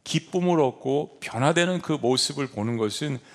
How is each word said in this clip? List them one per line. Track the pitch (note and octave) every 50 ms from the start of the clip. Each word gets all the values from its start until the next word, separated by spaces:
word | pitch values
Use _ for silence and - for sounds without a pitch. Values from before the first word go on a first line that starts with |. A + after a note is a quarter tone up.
| -
기쁨을 | - - D#3+ - - - F#3 F3 F3+ F3 D#3+
얻고 | D3 B2+ A#2 - - C3 C3+ C#3+ D3+ - - -
변화되는 | - - - A2+ B2+ D3 E3 E3+ F3 F3+ F#3 F3 -
그 | - D#3
모습을 | C#3+ A#2+ A#2+ B2+ B2+ - - D3 C#3+ C#3
보는 | B2+ - G#2+ G#2 A2+ A#2+ A2+
것은 | A2 G#2+ G#2 - D3+ D3 C#3 B2 - - -